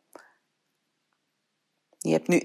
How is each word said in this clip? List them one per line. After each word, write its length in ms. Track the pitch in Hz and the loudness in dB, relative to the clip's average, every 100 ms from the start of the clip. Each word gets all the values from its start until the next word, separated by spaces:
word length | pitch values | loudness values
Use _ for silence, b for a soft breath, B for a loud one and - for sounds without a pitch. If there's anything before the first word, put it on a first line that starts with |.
| _ - b b b _ _ _ _ _ _ _ _ _ _ _ _ _ _ - | _ -20 b b b _ _ _ _ _ _ _ _ _ _ _ _ _ _ -8
Je 140 | 165 | -2
hebt 160 | 160 - | -2 2
nu 100 | 175 | 0